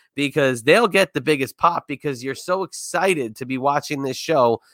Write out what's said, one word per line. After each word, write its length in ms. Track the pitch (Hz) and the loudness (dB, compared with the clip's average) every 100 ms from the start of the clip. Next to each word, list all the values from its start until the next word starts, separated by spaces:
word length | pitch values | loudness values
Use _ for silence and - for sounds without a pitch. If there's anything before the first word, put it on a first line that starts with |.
| _ | _
because 480 | - 139 151 135 120 | -4 -2 2 2 2
they'll 260 | 120 208 220 | 4 4 4
get 240 | 190 185 | 2 2
the 80 | 143 | 0
biggest 360 | 151 143 127 - | 0 0 -2 0
pop 300 | 170 170 - | 0 0 -6
because 340 | 139 151 120 | -8 -8 -6
you're 140 | 135 127 | -8 -8
so 260 | - 190 | -4 -4
excited 720 | 180 - - 170 190 156 113 110 | -6 -10 -6 -2 0 0 -4 -8
to 80 | |
be 140 | 127 131 | -8 -2
watching 440 | 139 143 - 143 | 0 0 -2 -4
this 140 | 135 123 | -4 -4
show. 440 | - 147 120 110 _ | 0 4 4 2 _